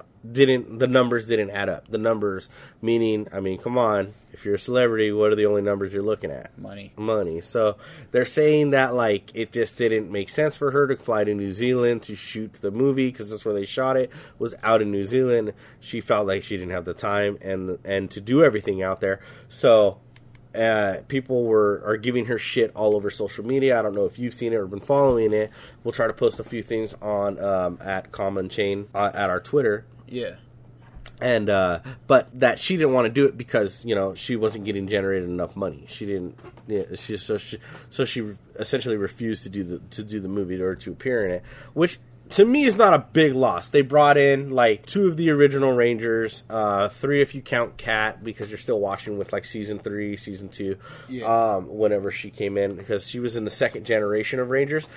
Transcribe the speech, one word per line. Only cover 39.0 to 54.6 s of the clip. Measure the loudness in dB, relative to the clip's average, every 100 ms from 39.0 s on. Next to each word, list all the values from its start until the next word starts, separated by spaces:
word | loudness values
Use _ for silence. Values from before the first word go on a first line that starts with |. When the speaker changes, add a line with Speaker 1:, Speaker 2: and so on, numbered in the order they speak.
| -4 -4 -6 -6
Speaker 1:
to | -8
do | -8
the, | -8 -8 -12
to | -14
do | -10 -8
the | -6
movie | -6 -4 -4
or | -4 -4
to | -10
appear | -8 -4 -2
in | -2
it, | -4 -8 -20 -10
which | -2 -2 -2 -20 -20 -4
to | 4
me | 6 6
is | 4 6
not | 6
a | 6
big | 4 4 4
loss. | 4 2 0 2
They | 2
brought | 4 6 8 8
in, | 6 4 0
like, | 4 4 4 -2
two | 2 2
of | 4
the | 2
original | 6 6 6 2
Rangers, | 4 4 2 0 0 -2 -6 -8
uh, | -2 0 2 0
three | -2 0 2
if | 2
you | -2
count | -4 -2 -2 -6
Kat, | -4 0 -2 -4
because | -12 -10 -10
you're | -8
still | -2 -2
watching | 0 -4 -6 -8
with, | -6
like, | -6
season | -6 -10 -8 -8
three, | -6 -6 -6 -8
season | -12 -14 -14
two, | -8 -6 -6 -10 -20 -14
Speaker 2:
Yeah. | -6 2 2 4 0
Speaker 1:
um, | -4
whenever | 0 2 2 -2
she | -8 -12
came | -6 -4 0
in, | -2 -4
because | -6 -6 -6
she | -6
was | -6 -4
in |
the | -6
second | -2 -2 -2
generation | 0 0 2 -2 -2 -4
of | -2
Rangers. | 0